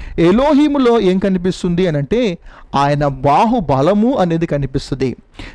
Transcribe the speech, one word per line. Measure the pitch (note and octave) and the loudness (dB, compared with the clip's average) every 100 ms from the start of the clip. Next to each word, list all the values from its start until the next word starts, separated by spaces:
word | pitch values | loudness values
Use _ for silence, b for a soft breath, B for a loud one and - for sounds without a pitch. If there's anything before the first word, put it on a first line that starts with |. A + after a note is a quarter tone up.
| B B | B B
ఎలోహిములో | E3+ G#3 C#4+ C#4 D4+ C#4+ B3 A#3 | 2 4 4 4 2 2 2 2
ఏం | F#3+ F#3+ | 2 0
కనిపిస్తుంది | G3 F#3 F3+ D#3+ F#3 F3 F#3 | 0 -2 -2 -4 -2 0 0
అని | D3+ | -2
అంటే | C#3+ A3+ A#3 E3+ B B B | -2 -2 -2 -4 B B B
ఆయన | C#3 C#3+ D3 D3 | -2 0 0 -2
బాహుబలము | C3 C#3 D3+ A3 B3 D3+ C3+ D3+ G#3 A3+ | -2 2 2 2 0 0 0 2 2 2
అనేది | C#4 F3+ E3 E3+ | 2 0 -2 -2
కనిపిస్తుంది, | C#3+ C3+ C#3+ - C3+ C3 - - B B | -4 -4 -6 -6 -4 -4 -6 -14 B B